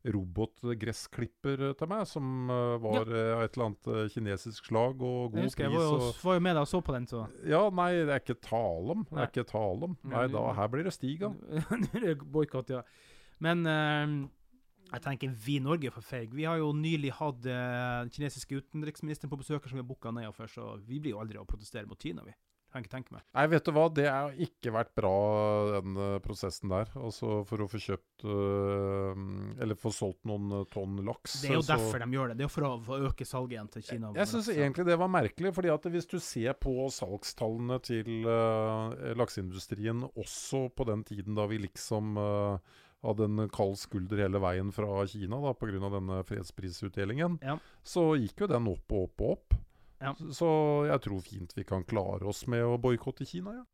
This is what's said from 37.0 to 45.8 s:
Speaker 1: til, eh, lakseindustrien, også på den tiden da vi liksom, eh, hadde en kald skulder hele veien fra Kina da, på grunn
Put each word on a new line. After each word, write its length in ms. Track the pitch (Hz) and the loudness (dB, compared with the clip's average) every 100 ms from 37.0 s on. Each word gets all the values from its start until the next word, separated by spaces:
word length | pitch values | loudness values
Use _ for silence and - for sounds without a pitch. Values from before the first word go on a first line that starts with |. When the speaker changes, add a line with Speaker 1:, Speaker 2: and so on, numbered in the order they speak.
| 95 101 - - 113 113 120 127 | -4 -4 -8 -2 -2 0 -2 -2
Speaker 1:
til, 460 | - 113 110 113 | 0 -2 -2 -2
eh, 880 | 113 117 113 110 110 110 113 123 131 | 2 4 4 4 2 0 -2 -4 -4
lakseindustrien, 960 | 117 117 - 92 92 - 104 110 117 131 117 | 0 0 0 -6 -8 -8 -4 -2 -2 -4 -8
også 540 | - - - 135 127 | -8 -8 -4 -2 -2
på 100 | - | -2
den 180 | 120 107 | 0 -2
tiden 320 | 107 101 95 | -4 -8 -4
da 100 | 107 | 0
vi 140 | 104 110 | 0 0
liksom, 580 | 98 - - 110 107 104 | -4 -8 -2 -2 0 0
eh, 400 | 104 104 101 98 _ - - _ | 0 2 0 -2 _ -20 -20 _
hadde 160 | 117 107 | -2 2
en 240 | 107 107 107 | 4 4 0
kald 260 | - 98 98 | 2 2 0
skulder 400 | - 101 92 104 | -4 -4 0 2
hele 220 | 98 98 | 4 4
veien 340 | 92 90 98 | 2 2 0
fra 320 | 98 104 98 | -2 0 2
Kina 340 | 101 107 95 123 | 0 -2 -4 -2
da, 140 | 143 | -2
på 160 | 120 110 | -2 -2
grunn 140 | 98 | -2